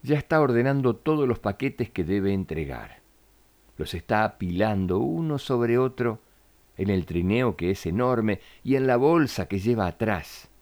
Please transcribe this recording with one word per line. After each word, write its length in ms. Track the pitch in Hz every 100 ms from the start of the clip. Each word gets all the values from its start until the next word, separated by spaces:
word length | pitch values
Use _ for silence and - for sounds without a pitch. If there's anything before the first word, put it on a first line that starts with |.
Ya 140 | - 147
está 240 | - 160
ordenando 560 | 139 120 135 139 127 110
todos 320 | - 156 135
los 100 | 101
paquetes 520 | 104 98 135 - 117
que 140 | -
debe 280 | 82 98 98
entregar. 680 | 98 92 80 71 62 - - _ _ _ _ _ _ _ -
Los 180 | 76
está 300 | 87 - 107
apilando 760 | 107 - 90 87 107 101 92 92
uno 400 | 135 165 160 143
sobre 380 | - 123 117 120
otro 420 | 131 127 120 107 _ _ _ _ _ -
en 120 | 95
el 160 | 95
trineo, 520 | 80 85 92 113 127 85
que 140 | 85
es 140 | 98
enorme, 560 | 82 95 123 117 110 95 - -
y 120 | 123 135
en 100 | 131
la 100 | 123
bolsa 500 | 139 170 143 - 90
que 120 | 98
lleva 280 | 104 117 90
atrás. 640 | - 110 95 - - - _